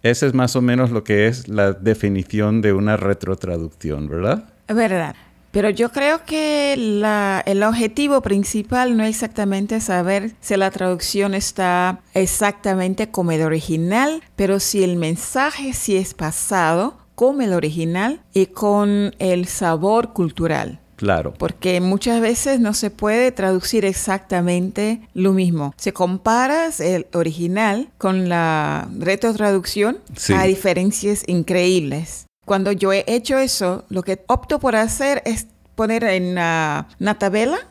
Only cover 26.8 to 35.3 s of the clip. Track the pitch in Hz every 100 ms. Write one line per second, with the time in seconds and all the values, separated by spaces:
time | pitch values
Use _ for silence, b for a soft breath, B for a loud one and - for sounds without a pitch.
26.8 | 165 180 - 170 160 156 170 190 220 202
27.8 | 294 _ 190 190 180 170 165 156 147 147
28.8 | - - 165 190 233 214 208 196 180 208
29.8 | 208 - - - - 190 190 190 196 175
30.8 | 185 214 202 208 - 175 156 185 180 185
31.8 | 143 143 165 - - _ - 196 196 196
32.8 | 196 196 - 240 226 262 262 - 180 185
33.8 | - 185 180 190 - 254 - 294 262 220
34.8 | 226 - 277 277 -